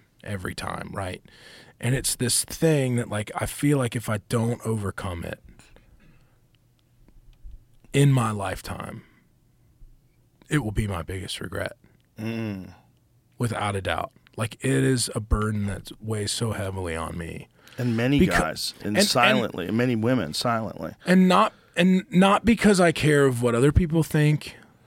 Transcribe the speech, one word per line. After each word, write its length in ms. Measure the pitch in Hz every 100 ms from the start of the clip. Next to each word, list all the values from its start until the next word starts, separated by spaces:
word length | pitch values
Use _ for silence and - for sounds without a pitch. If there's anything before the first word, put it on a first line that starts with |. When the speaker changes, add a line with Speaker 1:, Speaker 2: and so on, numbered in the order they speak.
| _ _
Speaker 1:
every 320 | - 101 90
time, 360 | - - 87 87
right? 300 | 101 95 - _ - - - - -
And 140 | 120
it's 200 | 135 -
this 300 | - 120 -
thing 520 | - - 165 147 127 120
that, 120 | 107
like, 220 | 104 104
I 120 | - 107
feel 320 | - 143 139
like 180 | 120 120
if 140 | -
I 80 | 104 -
don't 320 | 117 117 120 113
overcome 580 | 110 98 - 98 85
it 160 | - - - - - - _ _ - - _ _ _ _ _ _ _ _ _ - - - - - _ _ -
in 180 | 139 143
my 180 | 131 113
lifetime, 680 | 104 95 87 - 98 - 113 - _ _ _ _ _ _ _ - _ _ _ _ _ -
it 80 | 151
will 140 | 110
be 140 | 101 104
my 160 | 87
biggest 380 | 78 95 92 -
regret. 360 | - 95 98 - _ _ _ -
Speaker 2:
Mm. 560 | 113 113 110 95 90 - _ _ _ _ _ -
Speaker 1:
Without 360 | 120 - 104
a 60 | 98
doubt. 320 | 90 80 - _ _ -
Like, 220 | 110 -
it 240 | 131 135
is 240 | 131 127 -
a 60 | 117
burden 440 | 107 107 107 104 101
that 240 | 95 - -
weighs 320 | 107 107 101
so 220 | - 113
heavily 420 | 104 95 95 87
on 220 | 80 80 85
me. 320 | 82 82 - _ - -
Speaker 2:
And 180 | 123 113
many 240 | 127 143
Speaker 1:
Becau- 180 | 185 85
Speaker 2:
guys, 360 | 80 - - -
and 140 | 104 139
Speaker 1:
and, 80 | 202
Speaker 2:
silently, 600 | 127 104 107 107 - 87
Speaker 1:
and 100 | 110
Speaker 2:
many 180 | 127 110
women, 380 | 113 127 76
silently. 580 | - 120 113 104 - 82 - -
Speaker 1:
And 200 | 185 185
not, 280 | 180 214 - _
and 300 | - 185 185 -
not 340 | 180 196 202
because 360 | 214 226 208 185
I 120 | 170
care 320 | - 147 143
of 160 | 139 120
what 140 | 120
other 180 | 117 143
people 300 | 185 165 160
think 540 | 147 151 151 151 - - - _